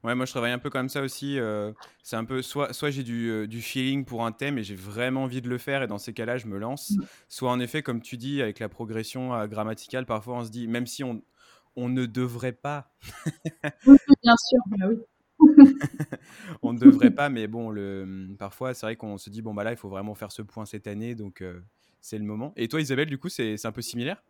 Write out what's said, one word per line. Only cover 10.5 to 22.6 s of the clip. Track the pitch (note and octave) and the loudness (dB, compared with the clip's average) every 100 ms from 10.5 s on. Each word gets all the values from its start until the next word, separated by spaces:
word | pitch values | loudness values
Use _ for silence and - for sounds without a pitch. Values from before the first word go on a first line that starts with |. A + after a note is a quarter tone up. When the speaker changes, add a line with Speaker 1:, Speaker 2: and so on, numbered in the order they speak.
Speaker 1:
dit, | A#2 A#2 | -10 -6
même | A#2+ B2 | -6 -6
si | - | -8
on, | C3 A2+ - _ - - _ - | -8 -8 -12 _ -20 -20 _ -8
on | B2 | -4
ne | B2+ B2 | -2 -2
devrait | A2+ B2+ A#2 B2+ | -2 -4 -4 -8
pas. | B2 C#3+ D3 - _ | -8 -10 -10 -12 _
<laughs> | - - - - D#3+ - D3 - - | -20 -10 -10 -8 -14 -8 -10 2 12
Speaker 2:
Oui, | C#4 - | 12 12
oui, | C#4 | 4
bien | A#3 A#3 - | 6 4 4
sûr, | B3+ F#3+ | 0 2
bah | G3+ F#3+ | -2 -2
oui. | A3+ - _ _ _ | -2 -6 _ _ _
<laughs> | D#4 D4 C#4 - C#3+ - D3 - - - G3 D#3+ | 10 12 12 12 -6 -4 -10 -10 -18 -20 -18 -6
Speaker 1:
On | A#2 | -4
ne | A#2 | 8
devrait | C3 - A#2+ | 8 10 4
pas, | G2+ C#3+ | 4 -2
mais | B2 G#2+ | -2 -4
bon, | A2+ A2+ | -6 -8
le, | G#2+ G2 G2 F#2+ F#2+ F#2+ G2 | -8 -8 -8 -10 -12 -14 -12
parfois, | G2+ - C3 | -14 -8 -10
c'est | B2+ A2 | -8 -8
vrai | A#2 | -8
qu'on | A2 G2+ | -10 -12
se | - | -12
dit, « | G#2 | -12
Bon, | A2 | -10
bah | G#2 | -6
là, | G#2+ | -6
il | A#2 | -8
faut | G2+ | -10
vraiment | F#2+ G#2 G#2 | -10 -10 -10
faire | G#2 | -14
ce | - | -14
point | G#2+ - G#2+ | -14 -14 -14
cette | G#2 G#2+ | -14 -12
année, | G#2 A#2 | -10 -10
donc, | A#2 G2+ - | -10 -14 -12
euh, | F#2 F2+ F#2 _ _ _ | -14 -14 -20 _ _ _
c'est | - A2 | -14 -10
le | |
moment. » | G#2 G#2+ C3+ | -8 -8 -10
Et | - | -8